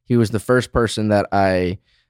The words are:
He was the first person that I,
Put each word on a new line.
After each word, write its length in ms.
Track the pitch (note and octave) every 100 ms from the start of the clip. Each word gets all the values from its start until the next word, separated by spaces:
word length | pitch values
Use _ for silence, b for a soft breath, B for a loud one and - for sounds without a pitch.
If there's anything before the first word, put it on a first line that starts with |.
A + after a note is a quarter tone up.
He 120 | - A#2+
was 140 | G#2+
the 100 | G#2
first 320 | - B2 -
person 360 | B2 A#2 - G#2+
that 180 | G#2 -
I, 460 | G2+ G2 F#2 F2+ F#2 _ _ _